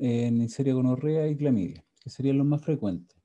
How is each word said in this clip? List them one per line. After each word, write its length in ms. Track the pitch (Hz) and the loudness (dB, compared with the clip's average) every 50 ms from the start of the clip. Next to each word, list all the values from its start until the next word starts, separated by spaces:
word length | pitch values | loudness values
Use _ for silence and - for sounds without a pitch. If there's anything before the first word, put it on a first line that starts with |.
en 360 | 135 123 120 117 120 120 117 | -2 0 0 2 2 2 2
Neisseria 360 | 117 117 113 - - 135 135 131 | 0 0 -2 -2 -2 0 0 2
gonorrea 540 | 131 127 127 127 127 147 151 156 160 151 156 | 2 2 2 0 0 0 0 0 0 0 0
y 80 | 151 | -2
clamidia, 460 | 139 147 143 123 101 90 82 78 - - _ _ _ | 0 2 2 2 2 0 -4 -6 -12 -20 _ _ _
que 80 | _ - | _ -16
serían 280 | - - 127 135 139 | -10 -4 0 0 2
los 80 | 139 139 | 2 2
más 160 | 143 147 147 | 2 2 0
frecuentes. 560 | - - 151 127 107 101 87 87 87 _ _ _ _ | 0 -2 -4 -2 -2 -4 -4 -6 -8 _ _ _ _